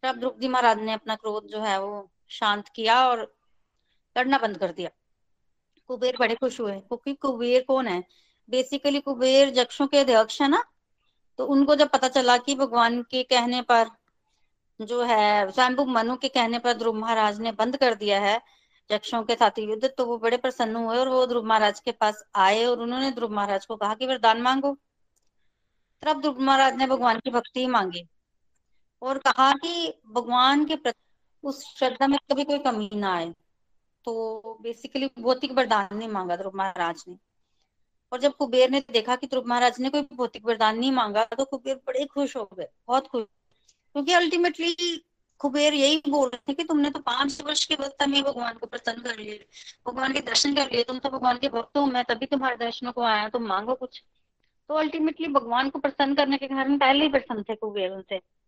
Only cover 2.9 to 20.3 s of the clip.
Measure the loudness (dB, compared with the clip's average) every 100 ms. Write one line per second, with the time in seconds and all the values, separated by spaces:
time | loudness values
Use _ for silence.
2.9 | 4 4 2 -4 _ _ _ _ _ _
3.9 | _ _ -4 0 2 0 -2 -6 -4 -10
4.9 | _ _ _ _ _ _ _ _ _ _
5.9 | -4 -4 0 0 0 -4 -2 -6 -6 -8
6.9 | -8 -6 -6 -4 -2 2 2 4 0 0
7.9 | -4 -6 _ _ _ _ -2 -2 -2 -2
8.9 | -2 -4 0 4 6 6 4 0 0 2
9.9 | 4 6 6 4 2 2 2 0 _ _
10.9 | _ _ _ _ _ 0 4 4 6 4
11.9 | 4 2 2 4 4 2 -2 0 2 2
12.9 | 2 -4 -6 2 2 2 -4 2 4 4
13.9 | -2 _ _ _ _ _ _ _ _ -6
14.9 | -4 0 2 4 2 0 2 2 2 0
15.9 | 0 0 -2 -2 0 0 0 -2 0 -2
16.9 | -2 -2 2 0 0 -6 -2 -2 2 2
17.9 | 2 0 2 2 0 _ _ _ _ _
18.9 | -4 -2 -6 -2 2 2 2 -6 -2 -2
19.9 | -2 -4 0 0